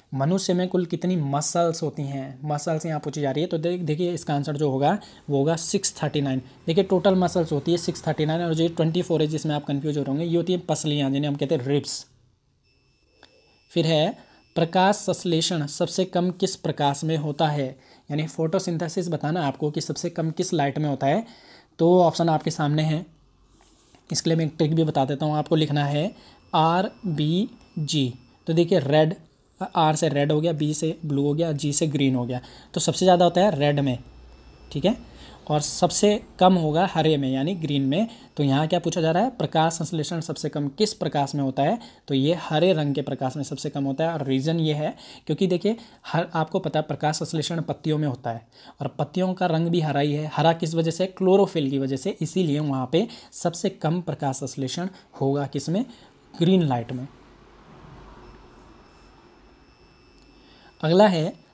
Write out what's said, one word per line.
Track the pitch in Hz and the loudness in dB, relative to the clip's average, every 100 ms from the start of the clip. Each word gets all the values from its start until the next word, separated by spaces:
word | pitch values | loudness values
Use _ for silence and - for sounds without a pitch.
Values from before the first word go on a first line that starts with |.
| _ | _
मनुष्य | 135 143 185 - | -2 0 2 2
में | 180 180 | 0 0
कुल | 185 170 | 0 -2
कितनी | 165 180 180 | -2 -2 0
मसल्स | 139 143 151 175 170 160 | 0 0 0 2 0 0
होती | 151 156 | -4 -4
हैं, | 139 139 135 131 | -6 -8 -10 -10
मसल्स | 151 147 175 156 165 | -6 -4 -2 -4 -4
यहाँ | 147 | -4
पूछी | 147 147 | -6 -2
जा | 139 | -2
रही | 143 | 0
है। | 180 | -2
तो | 165 | -2
देख-, | 165 180 | -2 -2
देखिए | 151 151 175 | -2 -2 -2
इसका | 160 - | -2 -2
आंसर | 143 139 143 | -2 -2 0
जो | 147 | 0
होगा | 131 143 202 - - - | 2 2 0 -4 -14 -2
वो | 139 | 2
होगा | 147 165 | 2 0
सिक्स | - 196 - - | 0 0 -2 -2
थर्टी | 147 151 | -2 0
नाइन। | 139 131 - - - | -2 -2 -6 -8 0
देखिए | 165 | 0
टोटल | 190 185 196 | 2 2 4
मसल्स | 185 175 180 160 | 4 2 0 0
होती | 143 170 | 0 0
है | 170 | 0
सिक्स | 170 160 160 | 0 -4 -4
थर्टी | 160 156 | -2 0
नाइन | 165 | 0
और | 170 | 0
जो | 160 165 | 0 0
ट्वेंटी | 170 160 175 | 2 0 0
फ़ोर | 170 156 | 0 0
है | 151 | 0
जिसमें | 156 156 | -2 -2
आप | 147 | -4
कन्फ्यूज | 147 139 151 147 | -2 -4 -2 -2
हो | |
रहे | 139 | -2
होंगे, | 143 | -2
ये | 170 170 | 0 0
होती | 170 | 0
है | 180 | -2
पसलियाँ | - 156 156 147 135 | -2 -2 -2 0 0
जिन्हें | 139 147 | 0 -2
हम | 143 | -2
कहते | 143 | -2
हैं | 156 | -2
रिब्स। | 127 143 - - - _ _ _ _ _ _ _ _ _ _ _ - _ _ _ _ | 0 -2 0 -6 -8 _ _ _ _ _ _ _ _ _ _ _ -20 _ _ _ _
फिर | 170 160 | -2 2
है | 151 170 - - _ _ - | 2 0 -2 -14 _ _ -2
प्रकाश | 170 185 190 208 | 0 4 4 2
संश्लेषण | - - 180 160 - 165 143 | -2 -4 0 0 0 -2 -4
सबसे | - 170 - | -2 -2 -2
कम | 185 180 180 | -2 0 -2
किस | 180 185 - | 0 -4 -2
प्रकाश | 160 147 143 139 | -4 0 0 0
में | 156 160 | -2 -2
होता | 151 147 156 | -2 0 0
है, | 147 131 127 - - - | 0 -4 -8 -20 -20 -8
यानी | 147 156 | -6 -4
फोटोसिंथेसिस | - 160 185 185 165 165 190 175 | -4 -2 -2 -2 -4 -4 -4 -4
बताना | 156 147 175 143 | -2 -2 -2 -2
आपको | - 151 | -2 -4
कि | 156 | -4
सबसे | - 147 175 | -6 -6 -6
कम | 165 160 | -4 -4
किस | 160 180 | -2 -2
लाइट | 160 143 143 | 0 0 0
में | 151 | -2
होता | 135 139 | 0 0
है। | 185 226 - - - _ - | 0 -2 -14 -20 -20 _ 2
तो | 165 180 | 6 6
ऑप्शन | 165 - 165 | 6 4 2
आपके | 151 165 | 0 0
सामने | 160 147 151 | -2 0 0
है, | 156 156 - _ _ _ _ _ _ _ _ _ - | 0 -2 -6 _ _ _ _ _ _ _ _ _ -6
इसके | - 165 | -2 0
लिए | 165 | 2
मैं | |
एक | 156 - | 0 0
ट्रिक | 151 | 2
भी | 160 | 2
बता | 156 143 | 2 2
देता | 135 139 151 | 0 0 -2
हूँ। | |
आपको | 151 147 165 | -2 0 0
लिखना | 147 147 | 2 0
है | 143 147 202 - - - _ | 0 -2 -2 -6 -20 -20 _
आर | 170 160 175 202 - 190 | 2 4 2 0 -4 -4
बी | 151 151 175 233 - - 170 | -2 0 0 -2 -8 -12 -6
जी। | 147 151 127 - - _ - | -2 0 -2 -4 -18 _ -2
तो | |
देखिए | 165 170 185 | 0 4 2
रेड, | 131 151 160 - - _ _ - 202 175 | 4 4 4 0 -12 _ _ -12 -4 2
आर | 156 151 | 2 2
से | 160 | 0
रेड | 143 143 | 2 2
हो | 151 | 2
गया, | 170 | 0
बी | 151 151 | 0 -2
से | 151 160 - 151 | -2 -4 -4 -2
ब्लू | 139 | 0
हो | 143 | 0
गया, | 147 165 | 0 -2
जी | 143 147 | -2 -2
से | 143 160 | 0 0
ग्रीन | 143 135 | 2 0
हो | 127 123 | 0 -2
गया। | 123 - - - | -6 -10 -20 -8
तो | 175 | -2
सबसे | - - 185 | 0 2 4
ज़्यादा | 175 | 6
होता | 175 175 | 6 4
है | 185 139 | 2 4
रेड | 147 139 | 2 2
में, | 139 123 - - - - - - - | 0 -2 -8 -20 -20 -20 -20 -20 -12
ठीक | 170 | -2
है, | 185 - - - - - - | 0 -2 -8 -20 -20 -14 -2
और | 151 | 0
सबसे | - - 175 - 208 208 - - | 0 0 2 4 4 2 -4 4
कम | 185 | 4
होगा | 185 151 156 190 | 6 2 2 0
हरे | 165 156 147 | 2 2 2
में | 135 | 0
यानी | 131 147 | -2 -2
ग्रीन | 185 156 143 | -4 -2 0
में। | 135 160 226 - - - | 0 0 -2 -6 -10 -2
तो | |
यहाँ | 139 139 156 | 2 2 2
क्या | 175 | 0
पूछा | 160 175 | 2 2
जा | 160 | 2
रहा | 170 | 2
है, | 254 | 0
प्रकाश | - 160 160 160 | -2 0 2 2
संश्लेषण | 165 151 160 143 170 | 0 -4 -4 -4 -4
सबसे | - 135 151 | -6 -6 -6
कम | 151 143 | -4 -4
किस | - - | 0 -2
प्रकाश | - 160 147 139 | 0 -2 -2 -2
में | 147 | -2
होता | 135 135 | -2 0
है? | 147 233 - - - | 0 0 -6 -16 -2
तो | |
ये | 139 143 170 | 0 2 0
हरे | - 156 180 | -2 2 4
रंग | 160 147 | 4 0
के | 139 | -2
प्रकाश | 135 135 131 151 | -4 -4 -4 -4
में | |
सबसे | 135 143 151 | -6 -6 -6
कम | 143 | -4
होता | 139 135 | -4 -2
है। | 160 | -2
और | 160 | -2
रीज़न | 135 135 151 165 | 0 0 0 0
ये | 156 | 0
है | 147 151 - - - - | 0 -4 -6 -16 -10 -6
क्योंकि | 156 185 | 0 0
देखिए | 175 208 226 - - - | 2 0 -2 -8 -20 -4
हर, | 165 170 | -2 -2
आपको | 165 156 139 | -2 -2 -4
पता | 151 156 | -2 -2
है | 156 | -4
प्रकाश | 135 151 156 | -4 -2 -2
संश्लेषण | 160 165 - 165 | -4 -4 -4 -4
पत्तियों | 160 139 160 151 | -6 -4 -2 0
में | 151 | -2
होता | 120 120 | -4 -6
है | 117 - - - - | -8 -12 -20 -20 -10
और | 131 | -8
पत्तियों | - 147 185 185 | -6 -4 -2 -2
का | 180 180 | 0 0
रंग | 160 170 | 2 2
भी | 175 | 0
हरा | 151 139 | 0 0
ही | 147 | 0
है। | 147 151 | -2 -4
हरा | 151 160 | 2 2
किस | 165 160 | 2 0
वजह | 165 165 | 0 0
से? | 165 185 | -2 -4
क्लोरोफिल | - 185 196 190 165 135 | 0 4 6 4 0 -2
की | 139 | 0
वजह | 135 135 | -2 -4
से, | 196 - | -4 -4
इसीलिए | 156 185 165 143 | -2 0 0 0
वहाँ | 151 131 127 | -2 -2 0
पे | 165 226 - - | 0 0 -6 -16
सबसे | - 175 165 196 | -6 -4 -2 -4
कम | - 156 175 | -2 -2 -2
प्रकाश | 165 143 139 131 | -4 -4 -4 -4
संश्लेषण | 135 143 131 170 185 - - - | -6 -6 -6 -4 -8 -10 -18 -4
होगा | 135 143 135 | -2 0 -2
किस | 143 160 | -4 -2
में? | 185 269 - - _ _ | -2 -4 -10 -20 _ _
ग्रीन | - 170 190 | 0 4 4
लाइट | 151 120 113 | 4 0 -4
में। | 127 135 - - - - - - - - - - - - - - - - - - - - - - - - - - _ _ _ _ _ - - - - - - | -10 -12 -16 -20 -20 -20 -20 -20 -20 -20 -20 -20 -20 -20 -20 -20 -20 -20 -20 -20 -20 -20 -20 -20 -20 -20 -20 -20 _ _ _ _ _ -20 -20 -20 -20 -20 -6
अगला | 156 180 208 | 2 6 6
है | 170 160 - _ | 4 -2 -6 _